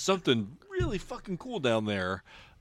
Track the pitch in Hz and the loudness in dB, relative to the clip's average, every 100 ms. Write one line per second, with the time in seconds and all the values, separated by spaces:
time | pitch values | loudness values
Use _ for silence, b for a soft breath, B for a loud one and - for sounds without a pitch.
0 | - 190 160 120 101 147 - 381 349 202 | 0 2 4 2 2 -8 -8 -2 -2 -2
1 | - 240 - 180 254 233 131 113 107 101 | -6 -10 -8 -8 -6 -2 2 2 2 0
2 | 92 92 b b b b | -2 -4 b b b b